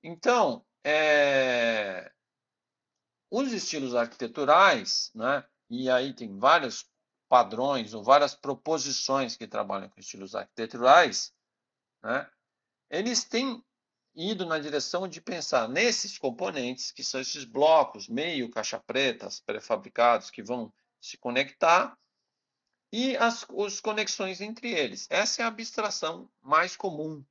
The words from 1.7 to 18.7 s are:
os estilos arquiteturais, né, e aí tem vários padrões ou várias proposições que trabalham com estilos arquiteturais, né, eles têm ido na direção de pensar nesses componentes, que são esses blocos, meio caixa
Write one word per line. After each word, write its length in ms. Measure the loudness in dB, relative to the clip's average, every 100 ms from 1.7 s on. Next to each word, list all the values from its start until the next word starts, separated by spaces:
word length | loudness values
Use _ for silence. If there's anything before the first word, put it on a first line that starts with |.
| 0 -4 -8 -12 _ _ _ _ _ _ _ _ _ _ _ _
os 200 | -4 -2
estilos 440 | -4 -6 -6 -2 0
arquiteturais, 1160 | -2 -4 -8 -4 4 6 8 4 -2 -4 -6 -6
né, 280 | -4 -4 -6 _ _
e 220 | -6 0
aí 240 | 0 0
tem 240 | -8 -14 0
vários 500 | 4 4 2 -8 -16 _ _ _ _
padrões 640 | 4 4 0 -2 -2 -4 -8
ou 80 |
várias 320 | 6 6 6 -2
proposições 1000 | -8 -8 -4 -4 -2 -4 -2 -2 -2 -8
que 120 | -8
trabalham 420 | -6 -4 -6 -8
com 100 | _
estilos 360 | -18 -14 -10 -10
arquiteturais, 1000 | -10 -8 -8 2 8 8 8 0 -8 _ _ _ _ _ _ _
né, 260 | -6 -4 -6 _ _ _ _ _ _
eles 340 | -6 -2 -4
têm 420 | -2 -4 -4 -8 _ _ _ _ _ -8
ido 300 | -6 -4 -4
na 120 | -4
direção 500 | -2 -4 -4 -4 -6
de 120 | -10
pensar 480 | -10 -8 0 0 0
nesses 500 | 0 0 0 -6 -6
componentes, 720 | -6 -4 -6 -4 -6 -6 -10
que 120 | -10
são 160 | -8 -6
esses 240 | -6 -10
blocos, 640 | -8 2 6 6 4 -4 -8
meio 420 | -4 -4 -4 -4
caixa 300 | -6 -6